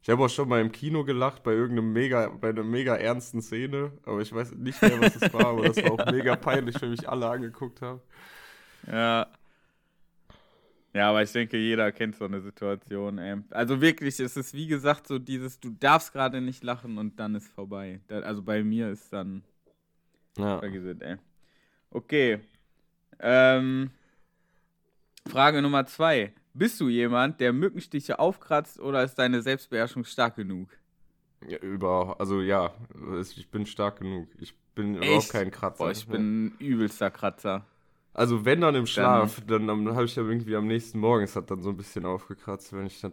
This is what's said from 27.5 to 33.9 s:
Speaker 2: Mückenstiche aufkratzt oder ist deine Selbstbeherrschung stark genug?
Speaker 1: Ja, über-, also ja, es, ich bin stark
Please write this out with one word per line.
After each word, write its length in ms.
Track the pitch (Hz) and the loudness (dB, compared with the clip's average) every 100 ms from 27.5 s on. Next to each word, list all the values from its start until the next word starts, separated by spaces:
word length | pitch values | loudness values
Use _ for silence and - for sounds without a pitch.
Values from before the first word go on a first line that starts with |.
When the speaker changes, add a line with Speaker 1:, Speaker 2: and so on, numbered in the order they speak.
Speaker 2:
Mückenstiche 680 | 123 185 175 - 147 - - | 2 0 -2 -8 -8 -4 0
aufkratzt 640 | 165 190 - 147 147 - | 0 0 0 -2 -2 -10
oder 240 | 135 139 | -4 0
ist 100 | 131 | 0
deine 280 | - 127 123 | 2 2 2
Selbstbeherrschung 640 | 117 135 - 117 117 - | 0 -2 -2 -2 -2 -4
stark 300 | 117 - 120 | -8 0 0
genug? 360 | 113 98 95 92 - _ _ _ _ _ _ - | 0 -8 -8 -10 -18 _ _ _ _ _ _ -12
Speaker 1:
Ja, 120 | 80 | -10
über-, 580 | 95 98 92 92 92 - | -8 -4 0 2 0 -4
also 220 | 98 98 | -2 0
ja, 300 | 95 98 87 - 117 - - 90 | 2 2 0 -4 -18 -16 -10 -8
es, 160 | 95 - | -8 -12
ich 120 | - | -10
bin 160 | 107 104 | -8 -6
stark 340 | - 101 | -4 -4